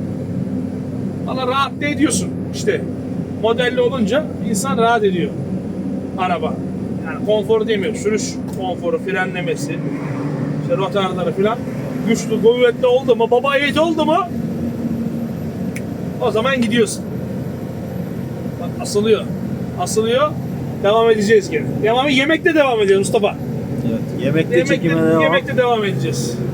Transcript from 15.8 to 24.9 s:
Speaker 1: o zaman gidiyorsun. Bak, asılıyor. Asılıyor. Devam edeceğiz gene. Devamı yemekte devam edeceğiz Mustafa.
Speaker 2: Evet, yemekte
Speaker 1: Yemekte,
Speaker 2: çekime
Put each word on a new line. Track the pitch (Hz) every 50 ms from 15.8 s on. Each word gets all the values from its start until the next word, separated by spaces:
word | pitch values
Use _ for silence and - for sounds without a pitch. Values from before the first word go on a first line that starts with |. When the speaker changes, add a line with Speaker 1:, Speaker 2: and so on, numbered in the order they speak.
| - - - - - - - -
Speaker 1:
o | - -
zaman | 196 220 240 269 269 254
gidiyorsun. | 233 208 233 240 214 - - 190 - - - - - - - - - - - - - - - - - - - - - - - - - - - - - - - -
Bak, | - - - 233
asılıyor. | 233 - - 208 214 226 214 170 139 - - - - - - - - - - -
Asılıyor. | 180 175 - 220 220 226 240 262 302 302 - - - - - - - - - - -
Devam | 196 214 226 226 233
edeceğiz | 220 214 196 214 226 208 - -
gene. | - 143 - - - - -
Devamı | 214 233 254 277 302
yemekte | 262 262 277 302 320 320 311 - 311
devam | 311 277 262 233 220
edeceğiz | 208 190 196 196
Mustafa. | 202 - - 220 208 175 - - - - - - - - - - - -
Speaker 2:
Evet, | - - - - - - 127
yemekte | 139 151 160 160 - 165
Speaker 1:
Yemekte, | 170 - 285 269
Speaker 2:
çekime | - - 165